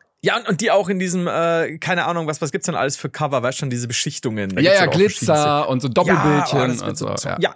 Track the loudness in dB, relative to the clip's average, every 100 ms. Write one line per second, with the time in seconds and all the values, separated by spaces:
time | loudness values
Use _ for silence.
0 | _ _ -2 -2 0 0 2 2 2 -2
1 | -2 -2 0 0 2 2 0 -4 -2 0
2 | 0 -2 -4 -4 -4 -4 -4 -2 -2 -2
3 | -8 -4 -2 0 -2 -2 -4 -4 -4 -4
4 | -4 -4 -4 -2 -2 2 4 6 4 4
5 | 2 2 2 2 4 2 0 -2 0 2
6 | 4 4 4 2 2 0 0 -2 -6 -6
7 | -6 -4 -4 -2 -4